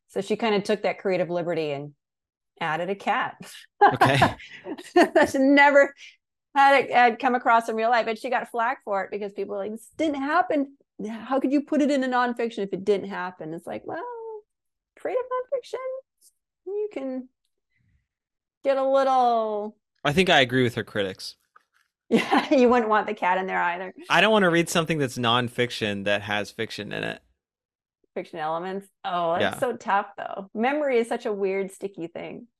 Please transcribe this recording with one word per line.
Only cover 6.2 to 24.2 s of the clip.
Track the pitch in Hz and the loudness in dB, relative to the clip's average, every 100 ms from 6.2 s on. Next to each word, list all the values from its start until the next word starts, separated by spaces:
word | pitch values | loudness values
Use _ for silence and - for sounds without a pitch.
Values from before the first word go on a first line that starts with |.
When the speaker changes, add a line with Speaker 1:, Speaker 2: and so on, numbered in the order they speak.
| _ _ _ | _ _ _
Speaker 1:
had | 277 277 277 | 4 6 6
it, | - | 4
had | - 247 226 | 4 4 4
come | 262 | -2
across | 247 254 226 233 | 0 4 4 2
in | 220 | -2
real | 220 | 0
life. | 240 220 | 2 0
And | 220 | -4
she | 262 | -4
got | 233 - | -4 -4
flack | 233 233 277 | -4 -4 -4
for | - 196 | -4 -4
it | 190 | -4
because | 208 202 | -8 -8
people | 202 196 202 | -8 -8 -6
were | |
like, | 202 | -8
"This | 220 - - | -10 -12 -4
didn't | 320 277 | -2 -2
happen. | 269 330 370 311 277 _ _ - 202 | -2 0 0 -2 -2 _ _ -12 -12
How | 226 226 277 | -10 -4 -2
could | 277 | 0
you | 294 | 0
put | 285 302 | 0 0
it | 285 | 2
in | 285 | 2
a | 254 | 0
nonfiction | 247 247 240 233 233 | 0 0 -2 -6 -4
if | 196 | -6
it | 185 | -4
didn't | 196 196 196 | 0 0 -2
happen?" | 180 180 - 160 | -8 -8 -10 -12
It's | 165 - | -10 -10
like, | 214 | -12
well, | - 320 480 466 453 427 _ _ _ _ _ _ | -10 -10 -10 -12 -14 -14 _ _ _ _ _ _
creative | 571 494 | -6 -6
nonfiction, | 508 508 508 539 - 494 523 523 _ _ _ _ _ _ 359 | -4 -6 -6 -8 -8 -10 -8 -10 _ _ _ _ _ _ -10
you | 415 427 | -6 -6
can | 285 269 262 254 _ _ _ _ _ _ _ _ _ _ _ _ _ | -6 -8 -8 -12 _ _ _ _ _ _ _ _ _ _ _ _ _
get | 269 269 | -2 0
a | |
little | 269 269 269 262 247 233 220 208 214 - _ _ | 2 2 4 4 4 2 -2 -4 -8 -12 _ _
Speaker 2:
I | 147 | -2
think | 147 185 | 2 4
I | 156 | 4
agree | 127 127 | 4 2
with | 123 117 | 2 0
her | |
critics. | - 110 95 95 - - | -6 -4 -4 -6 -14 -18
Speaker 1:
<laughs> | _ _ _ _ _ _ - | _ _ _ _ _ _ -2
Yeah, | 233 - 320 - | 0 2 0 2
you | 285 247 | 4 4
wouldn't | 247 220 | 4 2
want | 214 196 | 0 0
the | |
cat | 214 180 185 | -4 -2 -2
in | 190 | -2
there | 185 | -2
either. | 175 175 185 - - | -4 -4 -10 -12 0
Speaker 2:
I | 156 | 4